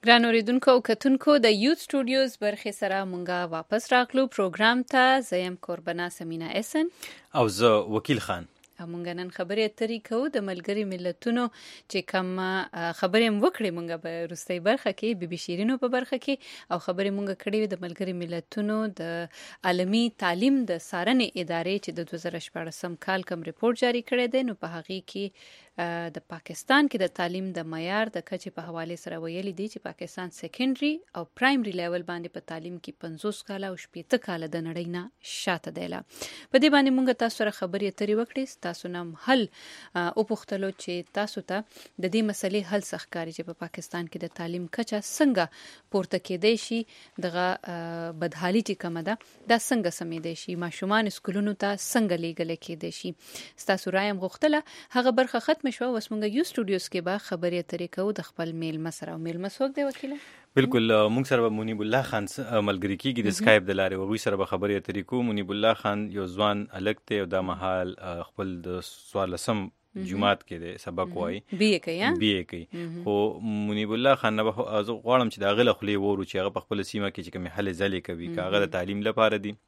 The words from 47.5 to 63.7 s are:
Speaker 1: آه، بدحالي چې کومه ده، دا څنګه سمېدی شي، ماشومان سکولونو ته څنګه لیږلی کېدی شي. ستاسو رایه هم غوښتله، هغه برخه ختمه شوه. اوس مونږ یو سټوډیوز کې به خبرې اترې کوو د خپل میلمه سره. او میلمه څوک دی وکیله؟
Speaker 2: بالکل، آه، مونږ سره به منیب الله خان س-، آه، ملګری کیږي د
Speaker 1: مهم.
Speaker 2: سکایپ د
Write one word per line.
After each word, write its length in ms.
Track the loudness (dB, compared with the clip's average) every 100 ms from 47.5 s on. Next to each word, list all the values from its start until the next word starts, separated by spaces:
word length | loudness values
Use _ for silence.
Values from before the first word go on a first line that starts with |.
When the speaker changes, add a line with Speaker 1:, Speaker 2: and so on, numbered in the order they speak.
| 0
Speaker 1:
آه، 460 | -6 -8 -8 -6 -8
بدحالي 540 | -4 -4 -2 2 2 2
چې 60 | -4
کومه 200 | -4 -4
ده، 160 | -4 -4 -6 -20 2
دا 100 | 2
څنګه 320 | 4 2 0 -2
سمېدی 340 | -8 -6 -6 -8
شي، 120 | -8 -6 -6
ماشومان 440 | -4 0 2 2
سکولونو 420 | -4 -4 -2 0
ته 240 | 0 -2 -2
څنګه 380 | 0 2 2 0 -2
لیږلی 300 | -4 -4 -4 -8
کېدی 240 | -8 -8
شي. 240 | -8 -10 -10 -14 -18 -18 _
ستاسو 340 | 0 0 2
رایه 220 | 0 2
هم 80 | 0
غوښتله، 420 | -4 0 2 2 0 -18 -2
هغه 200 | 2 4
برخه 280 | 4 4 2
ختمه 300 | 2 2 2
شوه. 200 | -2 -2
اوس 240 | -2 -2
مونږ 120 | -2
یو 200 | 0 0
سټوډیوز 400 | 0 0 0 0 0
کې 80 | -4
به 180 | -2 -2
خبرې 440 | -2 -2 0 -2
اترې 260 | -4 -6 -6
کوو 180 | -2 -2
د 80 | -2
خپل 320 | -8 -6 -4
میلمه 380 | -2 -4 -4 -6
سره. 220 | -6 -10
او 60 | -8
میلمه 300 | -6 -4 -6
څوک 260 | -2 -2 0
دی 60 |
وکیله؟ 340 | -4 -4 -8 -8 -12 -20 _ 4
Speaker 2:
بالکل، 360 | 6 6 6
آه، 160 | 6 6
مونږ 160 | 4
سره 160 | 4 4
به 80 | 4
منیب 320 | 2 -2 -2
الله 220 | 2 2
خان 240 | 2 -2 -2
س-، 140 | -6
آه، 200 | 0 2
ملګری 360 | 4 2 0 0
کیږي 180 | -2 0
د 40 |
Speaker 1:
مهم. 60 | 0
Speaker 2:
سکایپ 320 | 2 6 6
د 80 | 6